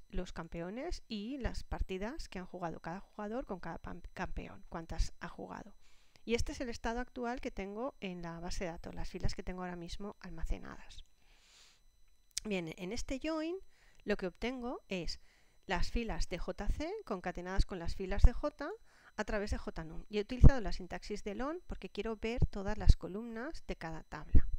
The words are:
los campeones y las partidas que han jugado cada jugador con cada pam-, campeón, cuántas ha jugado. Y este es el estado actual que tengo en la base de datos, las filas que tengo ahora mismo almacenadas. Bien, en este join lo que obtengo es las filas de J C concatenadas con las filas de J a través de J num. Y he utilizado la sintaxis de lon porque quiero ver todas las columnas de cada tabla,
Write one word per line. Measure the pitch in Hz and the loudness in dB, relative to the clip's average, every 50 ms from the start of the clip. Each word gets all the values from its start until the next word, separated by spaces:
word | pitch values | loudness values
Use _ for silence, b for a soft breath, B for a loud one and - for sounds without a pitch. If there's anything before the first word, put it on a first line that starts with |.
| - - | -6 -4
los | - 175 185 - - | -4 -4 -4 -4 -6
campeones | - 165 165 - 170 165 180 208 247 294 359 349 - - - | -10 -8 -8 -8 -6 -6 -6 -6 -8 -6 -6 -6 -8 -6 -8
y | 226 208 202 233 285 277 | -8 -6 -6 -6 -6 -4
las | 226 185 180 - - | -4 -4 -4 -4 -4
partidas | - 156 156 - - 190 185 202 220 294 330 - - | -6 -4 -4 -4 -4 -2 -4 -4 -6 -6 -8 -10 -8
que | - 190 | -8 -10
han | 180 | -10
jugado | - - 175 175 165 - - | -10 -8 -6 -6 -6 -6 -8
cada | - 170 170 196 | -8 -10 -10 -10
jugador | - - - - 208 208 220 262 285 - | -12 -14 -12 -10 -8 -6 -6 -6 -6 -8
con | 202 180 | -8 -8
cada | - 165 170 - | -8 -8 -8 -8
pam-, | - 185 185 170 - - - | -10 -12 -12 -12 -12 -12 -8
campeón, | - 180 165 - - 180 175 202 196 - - | -8 -6 -4 -4 -6 -6 -8 -12 -14 -14 -12
cuántas | - 170 165 - 170 165 - - - - | -10 -10 -10 -8 -2 -2 -2 -2 -2 -6
ha | - 170 | -10 -10
jugado. | - - 196 185 - - - 208 - B B B B B B B B B B | -10 -10 -12 -12 -12 -14 -14 -16 -18 B B B B B B B B B B
Y | 214 233 | -2 0
este | 233 - - | 0 0 -2
es | 294 - | -4 -6
el | 269 233 | -6 -8
estado | 233 - - 233 233 240 | -8 -6 -6 -4 -4 -4
actual | 247 - - 254 240 233 247 269 | -6 -6 -8 -6 -6 -6 -6 -6
que | - 247 | -6 -8
tengo | - - 190 196 202 214 240 285 - - | -6 -6 -8 -8 -8 -8 -8 -8 -8 -8
en | - 190 180 175 | -10 -8 -8 -8
la | 170 165 170 165 | -8 -8 -8 -8
base | 170 180 - - 202 | -6 -4 -4 -4 -4
de | 165 | -4
datos, | 165 - - - - | -6 -8 -10 -10 -8
las | 175 - - | -6 -6 -4
filas | - 185 - - - | -4 0 0 0 0
que | - | 0
tengo | 190 - 185 185 180 | -4 -6 -6 -6 -6
ahora | 180 175 | -6 -6
mismo | 175 170 175 - - 196 202 - - | -8 -8 -8 -8 -8 -8 -10 -10 -12
almacenadas. | - 180 165 160 - - - 92 - 69 - - - - - - - - - B B B B B B B B B B B B B B B - - - - - - - - - - - | -14 -12 -4 -2 0 0 0 -2 -4 -8 -12 -12 -14 -14 -14 -16 -16 -18 -20 B B B B B B B B B B B B B B B -20 -20 -20 -20 -20 -20 -20 -14 -12 -10 -6
Bien, | 220 202 185 170 160 - - | -4 -4 -4 -4 -6 -8 -10
en | 185 180 | -8 -8
este | 220 - - - 277 254 | -6 -6 -6 -6 -6 -6
join | - 311 320 311 311 330 359 381 - B B B B B B B B | -4 -4 -4 -4 -4 -6 -6 -8 -10 B B B B B B B B
lo | 196 208 | -4 -4
que | 190 190 180 | -4 -4 -6
obtengo | - - - 240 262 254 233 240 302 415 - - | -6 -6 -6 -6 -6 -6 -6 -8 -8 -10 -8 -8
es | - 277 - - - b b b b b b b b b b - | -6 -4 -4 -4 -6 b b b b b b b b b b -4
las | 190 175 - - | 0 0 0 2
filas | - 240 233 208 170 156 - - | 0 -2 -2 -2 0 0 0 0
de | 180 170 | 0 -2
J | - - - - 202 214 | -4 -4 -4 -2 0 0
C | - - 294 339 415 453 - | 0 0 -2 -4 -4 -8 -6
concatenadas | - 214 180 - 185 175 180 175 185 190 196 - | -6 -6 -4 -4 -6 -6 -6 -6 -2 0 0 0
con | - 208 175 | 0 -2 -4
las | 170 - - | -2 -2 -2
filas | - 190 185 196 202 - | -2 -4 -2 6 8 8
de | 254 240 | 8 8
J | - - 294 - - 285 320 427 466 B B B B B B B | 4 -2 -4 -4 -6 -8 -10 -10 -12 B B B B B B B
a | - - | -6 -4
través | 226 220 208 202 208 | -2 -2 -2 -2 -2
de | 220 208 | -4 -4
J | - 214 - 170 160 | -6 -6 -8 -8 -10
num. | 156 170 165 - - | -8 -8 -10 -10 -4
Y | 208 208 | -4 -4
he | |
utilizado | 202 - 254 247 - - 277 254 | -2 -2 8 12 12 12 12 12
la | 196 170 - | 6 -2 -2
sintaxis | - 185 - - 180 - - 208 196 - | -4 -4 -8 -10 -10 -8 -8 -8 -8 -6
de | 208 196 | -8 -8
lon | 214 254 285 330 359 - - | -6 -6 -6 -6 -8 -10 -12
porque | 190 - - 190 | -12 -10 -10 -10
quiero | - 202 202 226 220 208 | -8 -8 -6 -6 -6 -6
ver | - 220 233 262 - - | -4 -4 2 4 4 4
todas | - 208 196 202 214 - | 4 -2 -2 -2 -2 6
las | 190 180 - - | 8 8 8 8
columnas | - 170 180 208 233 240 226 220 247 311 - - - - | 2 -6 -8 -8 -8 -8 -8 -8 -8 -8 -8 -8 -8 -8
de | 180 - | -8 -8
cada | - 165 160 156 - | -6 -8 -8 -8 -10
tabla, | - - 151 156 170 - - - - - | -10 -12 -12 0 10 12 12 12 12 6